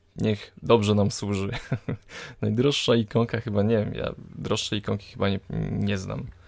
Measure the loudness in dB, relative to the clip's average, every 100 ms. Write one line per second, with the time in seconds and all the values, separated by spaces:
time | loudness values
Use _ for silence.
0 | _ -2 0 0 -4 -4 4 6 6 4
1 | 4 0 -2 -2 -2 -6 -6 -6 -6 -8
2 | -10 -16 -16 -4 -2 2 2 2 2 2
3 | 2 0 0 -2 -2 2 4 2 0 -2
4 | -6 -8 -14 -8 -4 -2 -2 -4 -2 -4
5 | -6 -2 0 -2 -4 -4 -2 -2 0 -2
6 | -4 -8 -10 -12